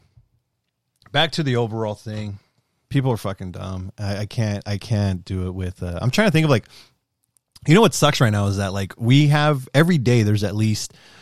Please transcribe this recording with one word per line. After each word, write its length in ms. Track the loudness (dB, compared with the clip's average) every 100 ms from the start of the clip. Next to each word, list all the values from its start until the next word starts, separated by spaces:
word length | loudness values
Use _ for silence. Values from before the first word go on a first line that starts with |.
| _ _ _ _ _ _ _ _ _ _ _
back 200 | -2 -2
to 100 | -2
the 140 | -2 0
overall 380 | -2 -4 -6 -6
thing. 440 | -10 -10 -10 -12 _ _ _ _ -4
People 220 | -2 0
are 60 | -2
fucking 340 | -4 -8 -10
dumb. 400 | -10 -10 -8 -10 -8
I, 220 | -6 -4
I 60 | -6
can't, 400 | -2 -2 -2 -6
I 100 | -6
can't 480 | -2 -2 0 -4 -6
do 220 | -6 -6
it 60 |
with, 300 | -6 -8 -8
uh, 160 | -8 -4
I'm 100 | -2
trying 160 | 0 2
to 40 |
think 140 | 2 2
of, 40 |
like, 180 | 2 0 -20 -20 _ _ _ _ _ _ -8 4
you 60 |
know 80 | 6
what 120 | 6
sucks 280 | 4 2 4
right 80 | 2
now 140 | 2 0
is 100 | 0
that, 140 | -2
like, 200 | -4 -8 -4
we 300 | 4 4 6
have, 400 | 4 2 -2 0
every 240 | 2 4 2
day 260 | 2 2
there's 200 | 4 2
at 120 | 0 0
least 380 | 0 -2 -6 _ -20 -20